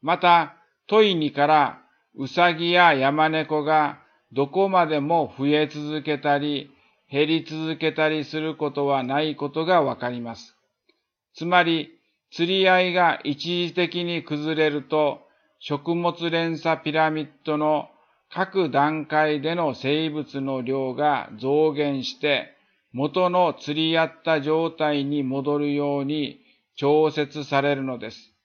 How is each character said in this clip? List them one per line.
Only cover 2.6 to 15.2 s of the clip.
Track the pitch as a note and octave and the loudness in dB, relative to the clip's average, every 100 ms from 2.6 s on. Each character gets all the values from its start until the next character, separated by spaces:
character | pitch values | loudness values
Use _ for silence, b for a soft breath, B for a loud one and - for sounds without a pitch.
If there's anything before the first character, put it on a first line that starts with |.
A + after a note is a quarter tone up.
| E3+ | 0
や | F3 F3 | 4 6
ヤ | C#3+ C3+ | 6 2
マ | D3+ D#3 | 2 0
ネ | D#3 D3+ | 0 -2
コ | D#3 | -2
が | D3 D#3 D3 - b b _ | 2 2 0 -4 b b _
ど | A#2+ C#3 | -2 -2
こ | F3+ G3 | 0 2
ま | F#3 E3 | 2 2
で | D3+ | 0
も | C#3+ E3+ D3 - | 0 0 -2 -2
増 | C#3 | 0
え | D3+ D3+ | 2 0
続 | D3+ D3 D3+ | -4 -8 -8
け | D3+ C#3+ | -4 -4
た | D3 C#3+ | 0 0
り、 | D3 C#3+ - b b b _ | 0 -6 -8 b b b _
減 | C#3 D3+ | -2 0
り | D#3+ D#3+ | 0 -2
続 | D#3 D#3+ D#3 | -8 -6 -2
け | D#3+ | -4
た | D#3 D#3 | 0 0
り | D#3 | 0
す | C#3+ D#3 | -4 -6
る | D#3 | -6
こ | D3 D3 | -4 -6
と | C3+ C#3 | -2 -2
は | C#3 | 0
な | B2+ C#3 | -2 -2
い | D#3 | -2
こ | C#3+ C#3+ | -4 -6
と | D3 | -4
が | D#3+ F3+ | 2 2
わ | C#3 A#2 | 2 -2
か | B2 | -6
り | B2 | -8
ま | A#2+ | -10
す。 | A2+ - _ _ _ _ _ _ _ _ | -14 -18 _ _ _ _ _ _ _ _
つ | - | -10
ま | D#3+ F3+ | 2 2
り、 | E3 E3 D3 _ _ _ _ | 4 0 -4 _ _ _ _
釣 | - E3+ F#3+ | -4 0 2
り | F#3 | 4
合 | F#3 | 4
い | F#3 | 4
が | F3 E3+ - | 2 2 2
一 | - C#3+ E3+ F3 F3 | -4 -6 -4 -4 -2
時 | |
的 | F3+ F3 F3 | -2 -2 -2
に | F3 E3+ | -4 -6
崩 | E3 D3 D3+ | -6 -6 -4
れ | D#3+ D#3 | 0 0
る | D3 | 0
と、 | C3+ D#3 D3+ - | -2 0 0 -2